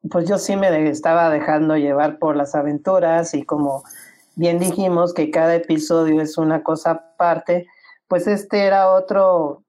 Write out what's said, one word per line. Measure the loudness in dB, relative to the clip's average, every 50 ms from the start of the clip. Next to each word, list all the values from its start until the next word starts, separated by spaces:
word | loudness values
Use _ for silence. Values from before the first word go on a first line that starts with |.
| -10 -2
pues | -2 -2 0 0
yo | -2 -2
sí | -2 -2 -2
me | 0 0 0
de-, | 2 2 0 0
estaba | -2 -2 0 0 2 2 2 2
dejando | 0 0 0 0 0 0 2 0 0
llevar | 0 0 0 0 0 0 -2 -2 -2
por | -2 -2 0
las | -2 -2 -2 -2
aventuras | -4 -2 -2 -4 -4 -2 0 2 2 2 2 0 0 -2 -2 -6
y | -6
como | -4 -4 -4 -2 -2 -2 -4 -6 -10 -16 -20 -20 -20 -20 _ _ _ _ _
bien | -2 0 0 0 0
dijimos | -2 -2 -2 -2 -2 0 2 0 0 0
que | 0 -2 -4 -2
cada | 0 0 2 2 2
episodio | 0 0 0 -2 -2 0 0 0 0 2 2 2 0
es | 0 -2 -4 -2
una | -2 0 0 -2
cosa | -2 -4 -4 -2 -2 -4
aparte, | -4 -4 -6 _ _ _ 0 0 0 -2 -2 -2 -2 -2 -2 _ _ _ _ -20 -20 _ _ _
pues | -2 -2 0 -2
este | -2 -4 -4 -4 -2 0 2
era | 2 4 4 4 4
otro | 4 2 2 0 0 2 4 4 4 2 0 -2 -6 -10 _